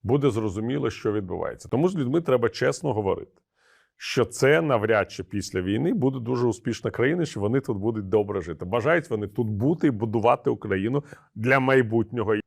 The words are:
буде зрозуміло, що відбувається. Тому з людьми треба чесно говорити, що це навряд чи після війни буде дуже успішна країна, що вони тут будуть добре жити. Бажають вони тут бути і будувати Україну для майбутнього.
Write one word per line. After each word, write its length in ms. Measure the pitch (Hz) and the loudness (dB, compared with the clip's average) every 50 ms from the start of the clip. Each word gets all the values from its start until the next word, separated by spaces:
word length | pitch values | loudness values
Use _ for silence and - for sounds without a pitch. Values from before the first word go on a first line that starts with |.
| - | 0
буде 260 | 101 127 147 139 139 | 2 0 2 2 2
зрозуміло, 600 | 104 113 110 107 87 104 107 120 135 147 139 151 | 0 0 -2 -2 -4 -4 -4 -4 -4 -2 -2 -4
що 220 | 139 - - 110 | -4 -2 -4 -2
відбувається. 580 | 104 107 98 90 90 85 82 - - - - 85 | -2 -2 -4 -6 -6 -6 -6 -6 -8 -10 -8 -4
Тому 200 | 110 123 160 185 | 0 0 0 0
з 60 | 196 | 0
людьми 260 | 170 135 120 139 170 | 0 -2 0 0 0
треба 280 | 170 - 127 123 113 113 | 2 2 2 2 2 0
чесно 440 | - - - 139 139 - - 151 113 | -2 0 -2 -2 -2 -2 -4 -2 -2
говорити, 480 | 107 104 95 90 - - _ _ _ _ _ _ _ _ _ _ _ _ _ _ | 0 0 0 -2 -2 -6 _ _ _ _ _ _ _ _ _ _ _ _ _ _
що 280 | _ - - - 131 120 | _ -10 -4 0 0 0
це 360 | - - - - 135 151 165 | 0 0 2 4 4 4 4
навряд 500 | 165 151 131 110 101 110 113 107 98 - | 4 2 2 2 2 2 2 2 2 0
чи 120 | - - 92 | -4 -12 -12
після 380 | _ - 104 90 - - 92 | _ -6 -6 -6 -2 -4 -2
війни 320 | 90 95 101 117 143 175 254 | -2 0 0 0 0 0 0
буде 260 | 202 127 135 135 131 | 2 0 0 0 -2
дуже 280 | 117 113 127 123 123 | -4 -4 -2 0 2
успішна 440 | 120 107 - _ 120 113 - - 117 | 0 0 0 _ -6 -6 -2 -4 -6
країна, 340 | - - 117 135 160 180 165 | -2 0 0 2 2 0 -2
що 140 | - - 110 | -4 -4 -2
вони 200 | 101 104 120 135 | -2 0 0 0
тут 180 | 131 - 117 | 0 -2 -4
будуть 320 | 98 98 113 117 110 101 95 | -2 -2 -2 -2 -2 -4 0
добре 320 | 98 107 104 98 101 98 | 2 2 2 2 -2 -6
жити. 240 | 82 85 82 76 - | -4 -6 -10 -10 -6
Бажають 440 | 90 101 120 107 147 165 170 151 - | -4 -4 -2 2 2 0 0 0 -2
вони 180 | 113 107 104 | -4 -4 -4
тут 200 | 98 - - 120 | -6 -4 -4 -2
бути 400 | 107 107 101 117 143 170 156 - | -2 -2 0 0 0 0 2 2
і 40 | 151 | 0
будувати 580 | 123 101 113 113 107 117 101 117 127 123 - - | 2 2 -4 0 0 2 4 4 4 4 2 -2
Україну 540 | 120 - - 104 98 95 95 113 127 143 143 - - - _ _ _ | -2 -2 -2 -2 -2 -2 0 -2 -2 -4 -4 -6 -20 -20 _ _ _
для 240 | 107 110 123 135 139 | -4 0 2 4 4
майбутнього. 760 | 131 131 135 135 123 107 110 117 110 107 110 120 107 101 110 107 - | 4 6 6 4 4 4 2 0 0 0 -2 -4 -2 0 0 -2 -2